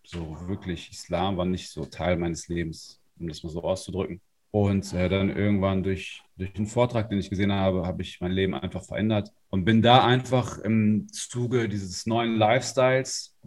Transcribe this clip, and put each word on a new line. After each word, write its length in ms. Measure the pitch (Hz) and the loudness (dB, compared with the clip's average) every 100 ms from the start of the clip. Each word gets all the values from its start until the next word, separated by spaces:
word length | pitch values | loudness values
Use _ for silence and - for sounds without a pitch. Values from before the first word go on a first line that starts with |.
so 340 | - 87 80 78 87 | -14 -10 -8 -8 -8
wirklich 440 | 101 92 87 - | -6 -6 -8 -10
Islam 460 | - - 87 92 92 | -16 -4 -2 0 0
war 80 | 90 | 0
nicht 240 | 92 - | -2 -6
so 160 | - - | -10 -10
Teil 320 | - 82 85 | -4 0 0
meines 320 | 85 80 - | -2 -4 -6
Lebens, 520 | 85 80 78 - - _ - | -4 -4 -8 -16 -20 _ -12
um 100 | 85 | -10
das 160 | 76 | -8
mal 60 | 82 | -10
so 140 | 80 | -6
auszudrücken. 560 | 85 92 - 90 98 90 _ _ _ 104 | -4 -4 -4 -6 -6 -8 _ _ _ 2
Und, 380 | 101 98 92 | 2 2 0
äh, 160 | 87 90 | 0 2
dann 260 | 95 98 - | 2 0 0
irgendwann 460 | 104 101 95 95 | 2 2 2 2
durch, 400 | 92 92 - - _ - | 0 -2 -6 -16 _ -10
durch 180 | 95 - | -8 -6
einen 120 | 104 | -2
Vortrag, 420 | 120 120 120 107 | 2 2 2 -2
den 80 | 101 | -2
ich 140 | 90 | -2
gesehen 200 | 95 101 | 0 0
habe, 360 | 98 95 92 87 | 2 2 2 0
habe 160 | 87 | -4
ich 180 | 90 - | -8 -6
mein 100 | 90 | -4
Leben 220 | 95 95 | 0 0
einfach 300 | - 90 90 | -2 -6 -8
verändert 480 | - - 107 117 - _ _ | -8 -2 0 0 -2 _ _
und 160 | 98 87 | 0 4
bin 160 | 110 | 6
da 240 | 117 127 113 | 8 8 8
einfach 540 | 127 120 127 117 - | 4 2 0 0 -4
im 480 | 104 110 107 107 - | 0 2 4 2 -2
Zuge 560 | - - 123 120 120 113 | -10 -10 -6 -2 0 0
dieses 380 | 104 95 90 113 | -4 -6 -8 -2
neuen 300 | 113 117 113 | 0 0 2
Lifestyles, 1000 | 107 127 127 - 127 131 131 - - _ | 4 4 0 2 4 2 0 -8 -10 _